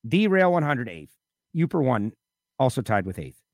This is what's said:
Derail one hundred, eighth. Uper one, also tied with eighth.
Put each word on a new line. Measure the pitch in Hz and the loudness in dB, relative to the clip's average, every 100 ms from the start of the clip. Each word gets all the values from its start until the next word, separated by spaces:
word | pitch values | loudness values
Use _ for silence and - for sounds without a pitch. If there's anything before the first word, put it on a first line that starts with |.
| 113 | 0
Derail | 175 214 190 185 | 2 2 4 4
one | 175 | 2
hundred, | 147 135 113 | 0 -2 -6
eighth. | 85 71 _ _ _ _ 160 | -12 -18 _ _ _ _ -2
Uper | 127 170 | 0 0
one, | 131 113 104 _ _ _ _ - | 0 0 -2 _ _ _ _ 0
also | 131 123 | 0 0
tied | 104 104 92 | 0 0 -2
with | 92 | -8
eighth. | 67 - _ | -12 -16 _